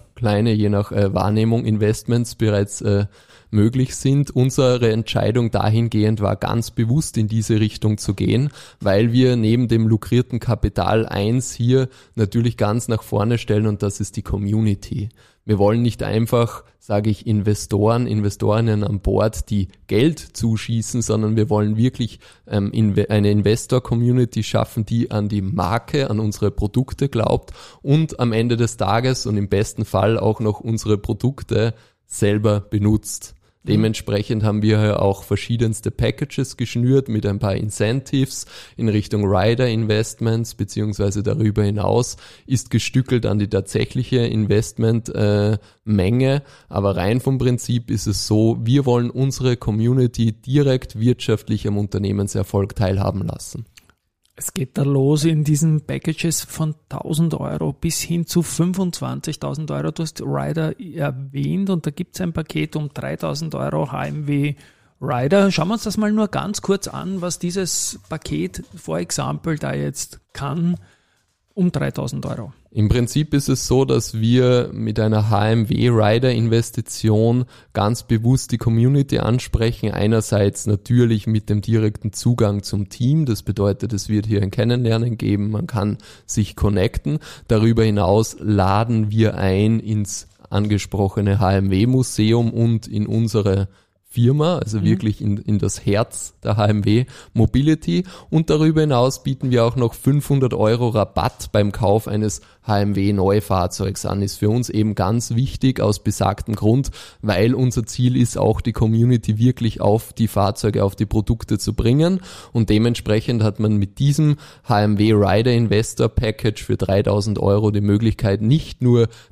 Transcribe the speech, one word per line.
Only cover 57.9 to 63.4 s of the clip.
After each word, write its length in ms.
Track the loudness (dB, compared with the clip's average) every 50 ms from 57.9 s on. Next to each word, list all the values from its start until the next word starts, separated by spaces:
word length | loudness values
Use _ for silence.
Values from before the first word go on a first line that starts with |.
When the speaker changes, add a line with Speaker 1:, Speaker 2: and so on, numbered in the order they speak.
| -4 -4
Speaker 2:
hin 260 | -4 -4 -2 -4 -2
zu 180 | 0 0 0 0
fünfundzwanzigtausend 1300 | 0 -2 -2 0 0 0 -2 -2 -4 -4 -6 -8 -8 -8 -8 -8 -8 -8 -6 -6 -8 -6 -6 -6 -6 -6
Euro. 180 | -4 -4 -6
Du 140 | -4 -6 -8
hast 180 | -8 -8 -10 -8
Rider 560 | -6 -4 -4 -4 -4 -4 -2 -4 -4 -6 -8
erwähnt 920 | -14 -14 -8 -6 -6 -4 -4 -6 -12 -10 -6 -6 -4 -2 -2 -2 -2 -2
und 140 | -2 -2 -4
da 60 | -6
gibt's 300 | -6 -6 -12 _ _ -8
ein 120 | -8 -6 -4
Paket 440 | -6 -8 -6 -6 -6 -6 -4 -6
um 140 | -8 -8 -8 _
dreitausend 640 | -10 -8 -8 -8 -6 -6 -6 -6 -6